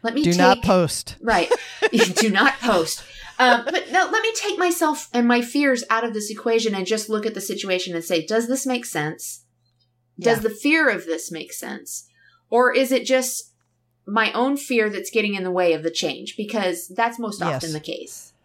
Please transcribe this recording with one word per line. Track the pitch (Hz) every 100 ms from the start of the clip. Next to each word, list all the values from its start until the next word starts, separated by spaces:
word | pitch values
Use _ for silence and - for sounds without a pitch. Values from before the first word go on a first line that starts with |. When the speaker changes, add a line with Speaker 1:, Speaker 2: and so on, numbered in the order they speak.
Speaker 1:
Let | 226
me | 240
Speaker 2:
Do | 226
Speaker 1:
take," | 175
Speaker 2:
not | 185 202
post. | - 185 165 - - -
Speaker 1:
Right. | 226 214 - 466 - -
Speaker 2:
<laughs> | 440 - 453 -
Speaker 1:
Do | 220
not | 196 247 -
post. | 233 190 160 - - - - -
Um, | 254 240
but | 240 349 -
no, | 359 359
let | 440
me | 440
take | 440 415 415
myself | 359 339 320 302 -
and | 240 240
my | 240
fears | 233 285 285 247 247
out | 226
of | 233
this | 214 208
equation | 208 233 226 220
and | 196 185
just | 214 214
look | 214 220
at |
the | 208
situation | 190 185 196 180 185
and | 170
say, | 165 170
"Does | 160 220 233
this | 269 269
make | 247
sense? | 240 160 147 170 - - _ _ _ _ _ _ _ -
Does | 233 226
Speaker 2:
Yeah. | 220
Speaker 1:
the |
fear | 220 285 320 294
of | 196 165
this | 160 -
make | 165 -
sense? | - - 139 - - - _ _ _ _
Or | 226 247
is | 254 262
it | 262
just | - 262 247 - - _ _ _ _ _ -
my | 208 214
own | - 254 277
fear | - 240 214
that's | 202 -
getting | 226 208
in | 202
the | 185
way | 180 180
of | 156
the | 156
change?" | 165 170 120 - -
Because | 208 226 185 175 -
that's | 185 233 233
most | 226 202
often | - 131 165
Speaker 2:
Yes. |
Speaker 1:
the | 156
case. | 151 - - - - _